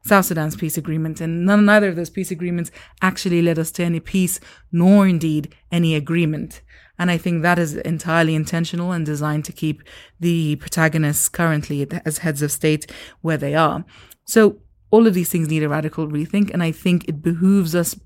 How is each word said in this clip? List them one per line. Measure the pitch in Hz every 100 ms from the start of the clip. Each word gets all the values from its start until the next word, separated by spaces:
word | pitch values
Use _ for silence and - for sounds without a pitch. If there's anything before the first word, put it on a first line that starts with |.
South | - 202 180
Sudan's | 165 156 185
peace | 156 160
agreement. | 151 160 160 156
And | 165 170 180
none, | 208
neither | 208 214 202
of | 170
those | 165
peace | - 185
agreements | 165 175 175 165 - - _
actually | 185 185 190 175
led | 170 160
us | 160
to | -
any | 170 165
peace, | - 190 180 - - - _
nor | 170 180 202 190
indeed | 170 160 151 147 _ _
any | 175 165 151
agreement. | 143 165 160 151 - - _ - _ -
And | 180
I | 170
think | 180 170
that | 170 175
is | 165 147
entirely | - 160 175 165 160 156
intentional | 156 170 165 175 175
and | 175 151
designed | 147 151 151 147
to |
keep | - 156 147 - - - _
the | 170 170 156 147
protagonists | - - 160 160 147 156 -
currently | - 170 151 - 143 139 170 160
as | 151
heads | 165 143
of | 147
state | - 156 151 - - - _
where | 165 156
they | 139 151
are. | 160 - - - - _ -
So | 226 208 208 _ _ _
all | 214 226
of |
these | 185 170
things | 175 156
need | 156
a | 151
radical | 147 156 - 151
rethink, | 147 156 202 202
and | 175
I | 165
think | 160 185 175 -
it | 151
behooves | 165 170 190 196 165
us | 175 170 -